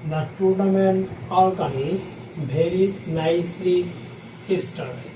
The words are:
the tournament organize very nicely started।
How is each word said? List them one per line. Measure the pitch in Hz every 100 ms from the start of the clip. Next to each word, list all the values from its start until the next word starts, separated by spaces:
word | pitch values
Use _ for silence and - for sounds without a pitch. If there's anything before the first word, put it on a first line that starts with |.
| 156
the | 156 - -
tournament | 190 190 190 190 190 190 190 - - 185
organize | 190 180 147 131 147 190 - - - 160 135
very | 147 165 185 196 - - 160
nicely | 160 175 170 - 180 180 175 - - - - - - 185 -
started। | - - - -